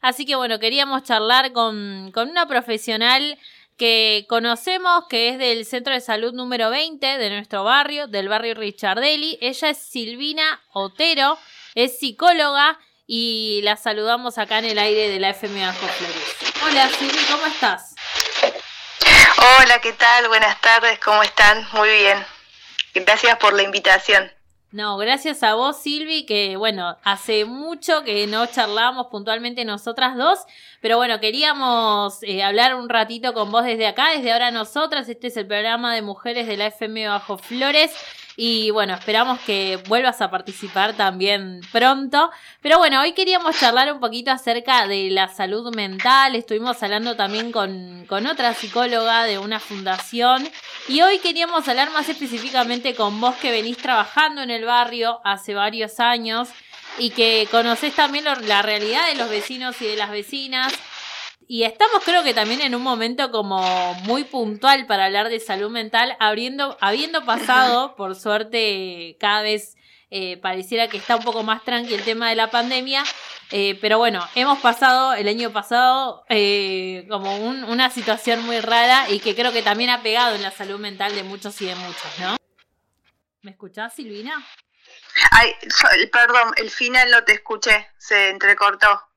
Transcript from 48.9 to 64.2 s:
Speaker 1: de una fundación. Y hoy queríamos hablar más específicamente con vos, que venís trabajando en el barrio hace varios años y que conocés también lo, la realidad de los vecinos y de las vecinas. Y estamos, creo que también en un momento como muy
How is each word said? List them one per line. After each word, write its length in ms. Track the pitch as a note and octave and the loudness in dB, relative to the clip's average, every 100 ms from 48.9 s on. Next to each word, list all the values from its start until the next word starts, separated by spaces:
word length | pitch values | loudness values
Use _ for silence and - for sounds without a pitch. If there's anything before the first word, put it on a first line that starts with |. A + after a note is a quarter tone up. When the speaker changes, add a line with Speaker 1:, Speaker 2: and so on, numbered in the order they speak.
| A#3 A3+ A3+ | 0 2 2
Speaker 1:
de 160 | A3+ G3 | 0 -2
una 180 | G3+ G#3+ | -4 -8
fundación. 880 | - G3+ F#3+ F#3 - A#3 A#3+ C4 D4 - - - - | -8 -8 -4 -4 -4 0 4 2 0 -12 -18 -16 -4
Y 160 | C4+ | 4
hoy 160 | F4+ G4 | 4 4
queríamos 480 | F4+ E4 E4+ E4+ C#4 | 0 -2 -2 -2 -2
hablar 240 | B3 D4 | 0 0
más 180 | D#4 D4+ | 0 -4
específicamente 840 | D4 C4+ A#3 B3 C4 A#3 B3 B3+ | -6 -6 -8 -4 -2 0 -2 -4
con 260 | B3+ G#3 G#3 | -2 -2 0
vos, 140 | A#3+ B3 | -2 0
que 120 | C#4 | -2
venís 260 | A#3 A3 A#3+ | -2 -2 -6
trabajando 600 | C4 A#3+ G3+ - D#4 D4 | -2 0 0 2 0 0
en 100 | B3+ | -6
el 120 | A#3 | -6
barrio 560 | A3+ A#3+ A#3+ A#3 A3+ A#3 | 2 2 2 0 -4 -2
hace 300 | G3+ G3 - | -4 -4 -4
varios 440 | G3+ G#3 A3+ A3 A3 | -2 -2 -2 -8 0
años 500 | A#3+ A#3+ A3+ A3+ B3 - - - - - | 0 0 -2 -4 -4 -10 -20 -20 -18 -6
y 140 | A#3+ | -4
que 380 | - A3+ A3+ G#3+ | 2 2 4 2
conocés 460 | A#3 A#3 A#3 D4 C#4 | 2 2 0 -2 0
también 280 | D4 C#4+ | 0 0
lo, 120 | D4+ C4 | -4 -4
la 260 | G#3+ G3+ | 0 2
realidad 460 | G#3+ G#3 G#3 B3 E4+ | 2 -2 -2 0 0
de 80 | C#4+ | -2
los 120 | A#3 | -4
vecinos 540 | G#3+ G#3 B3+ B3+ A#3+ | -4 -6 -8 -10 -8
y 60 | A3+ | -6
de 80 | G#3+ | -4
las 160 | G#3 | -6
vecinas. 600 | G#3 G3+ C#4 C4+ B3+ C4 C4+ - - - - - _ _ | -6 -10 -10 -6 -4 -4 -6 -12 -18 -16 -14 -16 _ _
Y 140 | A#3 | -2
estamos, 400 | A3+ A3+ A4 A4 | -2 2 2 2
creo 180 | F4+ F4 | 2 2
que 120 | D4 | 2
también 260 | A3+ G#3+ B3+ | 0 0 -2
en 140 | C#4+ | -2
un 80 | A#3+ | -2
momento 480 | C4 A#3+ A3+ B3 C4+ | -2 -2 -4 -4 -4
como 640 | A3+ G3+ F#3+ F#3 F#3 F3+ F3+ | -2 -2 -2 0 0 -2 -4
muy 220 | F#3+ B3+ | -4 -4